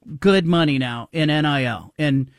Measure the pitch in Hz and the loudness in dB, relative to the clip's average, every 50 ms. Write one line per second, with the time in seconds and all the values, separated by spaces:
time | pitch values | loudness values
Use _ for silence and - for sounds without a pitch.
0 | _ - 160 143 - 196 196 190 175 165 175 170 165 151 143 131 131 123 120 120 | _ -16 -14 0 2 4 4 4 2 2 2 2 2 2 0 -2 -2 -4 -6 -10
1 | 117 - - 165 156 151 151 151 151 147 143 139 131 120 110 92 82 - _ - | -10 -8 -4 -2 0 0 2 0 0 0 0 0 -2 -2 -4 -6 -10 -16 _ -4
2 | 151 147 139 135 131 131 _ | -2 0 0 0 -2 -4 _